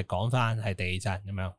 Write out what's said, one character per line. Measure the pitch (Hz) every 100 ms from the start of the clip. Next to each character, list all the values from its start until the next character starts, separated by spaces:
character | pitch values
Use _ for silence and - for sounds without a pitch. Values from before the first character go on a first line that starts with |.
| 95
講 | 90 113
返 | 127 117 110
係 | 101
地 | 92 90 92
震 | 101 95 101
噉 |
樣。 | 98 92